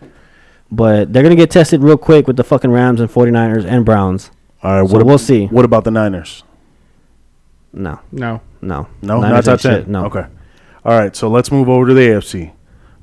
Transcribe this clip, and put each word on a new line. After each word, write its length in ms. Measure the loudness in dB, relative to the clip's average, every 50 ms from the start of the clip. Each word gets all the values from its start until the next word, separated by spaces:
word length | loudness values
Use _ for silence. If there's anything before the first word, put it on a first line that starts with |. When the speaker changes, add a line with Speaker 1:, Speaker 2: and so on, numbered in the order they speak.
| -20 -20 _ _ _ _ _ _ _ _ _ _ _ _
Speaker 1:
But 420 | -4 -2 0 2 2 0 0 0
they're 100 | 0 2
gonna 140 | 4 4 4
get 160 | 4 2 4
tested 280 | 4 2 2 2 2 2 4
real 120 | 4 2
quick 300 | 2 4 2 2 4 4
with 100 | 2 -2
the 60 | -2 -2
fucking 280 | -2 -2 -2 0 0
Rams 280 | 0 2 2 0 0 0
and 80 | -2 -2
forty-niners 560 | 0 0 0 2 2 0 0 -2 -2 -4 -4
and 200 | -2 -2 0 0
Browns. 460 | 0 0 0 0 -2 -4 -6 -8 -14 _ _ _ _ _ _ -6
Speaker 2:
All 160 | -2 0 0
right, 80 | 0 2
Speaker 1:
So 40 | 2
Speaker 2:
what 60 | 2
ab-, 60 | 4
Speaker 1:
we'll 100 | 4 2 2
see. 280 | 2 0 0 0 0
Speaker 2:
what 180 | 0 0 0 2
about 200 | 2 2 0 0
the 80 | -2
Niners? 500 | -2 -2 -2 -2 -4 -8 -12 -16 -20 -20 _ _ _ _ _ _ _ _ _ _ _ _ _ _ _ _ _ _ _ _ _ _ _ _ _ _
Speaker 1:
No. 280 | -16 -12 -12 -12 -12 -14 -18 -16
Speaker 3:
No. 300 | -12 -10 -10 -8 -10 -10 -14 -20 -20 _
Speaker 1:
No. 280 | -12 -10 -10 -10 -10 -12 -16 -14
Speaker 2:
No, 200 | -8 -4 -4 -2
Speaker 1:
Niners 100 | 0 0
Speaker 2:
not 140 | 0 0 0
top 80 | 0
Speaker 1:
ain't 80 | 0 0
Speaker 2:
ten. 120 | 0 -2 -2 -2
Speaker 1:
shit. 60 | -4 -6
No. 180 | -8 -6 -6
Speaker 2:
Okay. 200 | -6 -8 -10 -12 -12 -18 -20 -20 _ _ _ _ _ _ _ _
All 140 | 0 0 0
right, 160 | 0 -2 -4
so 140 | -6 -4 -2
let's 240 | -2 -2 -2 0
move 160 | -2 0 0 2
over 180 | 2 2 2
to 80 | 2 4
the 160 | 4 4 4
A 60 | 2
F 80 | 0 -2
C. 260 | -6 -12 -12 -12 -14 -18 _ _ _ _ _ _ _ _ _